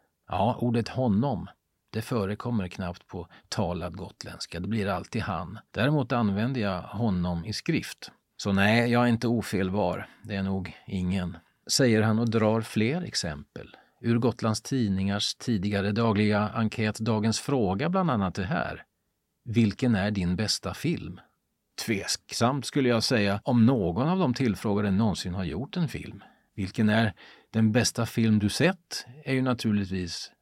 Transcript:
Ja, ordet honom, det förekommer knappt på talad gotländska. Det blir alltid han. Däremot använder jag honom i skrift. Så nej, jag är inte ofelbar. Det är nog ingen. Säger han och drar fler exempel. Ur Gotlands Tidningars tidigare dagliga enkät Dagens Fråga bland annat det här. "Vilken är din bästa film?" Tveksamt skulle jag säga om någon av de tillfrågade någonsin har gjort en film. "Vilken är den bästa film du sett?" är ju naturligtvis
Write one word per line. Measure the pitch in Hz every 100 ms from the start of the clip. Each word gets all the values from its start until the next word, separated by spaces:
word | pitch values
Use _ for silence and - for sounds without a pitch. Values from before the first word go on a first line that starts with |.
| _ _ -
Ja, | 92 107 -
ordet | 120 117 107
honom, | - 127 98 139 101 85 - _ _ _
det | 107
förekommer | - 120 95 104 120 117 90
knappt | - 92 87 -
på | 95 87 - -
talad | - 90 90 90 85
gotländska. | 87 - 92 87 - 85
Det | 95
blir | 113 98
alltid | 92 92 117
han. | 92 85 90 107 -
Däremot | - 127 151 123
använder | 123 107 98 117 135
jag | 101 90
honom | - 98 117 90 87 85 92
i |
skrift. | 104 - 156 - - - - _ -
Så | 104
nej, | 98 101 117 120
jag | 120
är | 120
inte | 117 120
ofelbar. | 117 98 95 95 101 90 95 - -
Det | 107 98
är |
nog | 95 95 92 - -
ingen. | 98 92 95 90 - _ _ -
Säger | - 131 107
han | 110 110
och | 117
drar | 113 107 113
fler | 110 110 110 165
exempel. | 110 - 82 73 71 - 52 - _ _
Ur | 117 117
Gotlands | 120 107 117 110
Tidningars | - 135 107 95 98 101 - -
tidigare | - 110 101 101 98
dagliga | 107 113 101 107 104 104
enkät | 117 110 - 107 -
Dagens | 113 110 110 107
Fråga | - 139 98 95 160
bland | 190 180
annat | 117 95 92
det | 90
här. | 92 - - - _ _ _ _ _ -
"Vilken | 113 110 95 123 107
är | 101
din | 101 90 90
bästa | 107 - 90
film?" | 85 156 170 - 90 - _ _ _ _ - -
Tveksamt | 101 - - - - 117 143 -
skulle | 147 127
jag | 117
säga | - 120 101 101
om | - 120 113
någon | 131 87 87 147
av | 190
de | 156
tillfrågade | 117 131 92 110 101 101
någonsin | 95 113 85 92
har | 90
gjort | 90 80 127 185
en | 165
film. | - - 98 - _ _ -
"Vilken | 95 - 107
är | 107 110 - - - _
den | 113 110
bästa | 117 113 - 113
film | - 113 107
du | 101
sett?" | - 151 190 - - - 135 -
är |
ju | 131
naturligtvis | 131 123 113 104 95 95 87 - - _